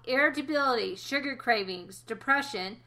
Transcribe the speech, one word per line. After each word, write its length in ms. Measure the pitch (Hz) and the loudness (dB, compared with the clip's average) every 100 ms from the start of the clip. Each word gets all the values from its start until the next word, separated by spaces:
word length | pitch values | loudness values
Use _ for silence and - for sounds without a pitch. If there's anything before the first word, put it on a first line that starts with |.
| - | 0
irritability, 880 | 254 302 294 285 294 277 233 190 185 | 4 4 2 0 2 4 2 0 -4
sugar 400 | - 277 277 262 | -4 -2 -2 -4
cravings, 640 | - 226 190 180 180 - | 2 2 2 -6 -10 -16
depression, 800 | - 220 - 277 277 202 185 226 | -10 -8 2 2 2 -4 -6 -8